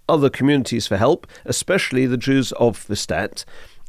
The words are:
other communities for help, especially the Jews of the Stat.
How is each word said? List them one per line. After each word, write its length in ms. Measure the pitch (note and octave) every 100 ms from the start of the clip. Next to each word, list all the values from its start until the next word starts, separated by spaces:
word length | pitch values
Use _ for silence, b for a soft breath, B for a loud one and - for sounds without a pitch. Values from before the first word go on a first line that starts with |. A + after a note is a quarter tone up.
| -
other 220 | E3 C#3
communities 560 | - C3+ D3 A#2+ A#2 -
for 100 | F#2+
help, 300 | A#2 F3 - B
especially 640 | - B2+ - F#3 - B2+ C3
the 100 | B2+
Jews 360 | C3 C3+ A#2+
of 340 | - A#2+ G#2 -
the 80 |
Stat. 500 | - - D#2+ G2+ - - B B B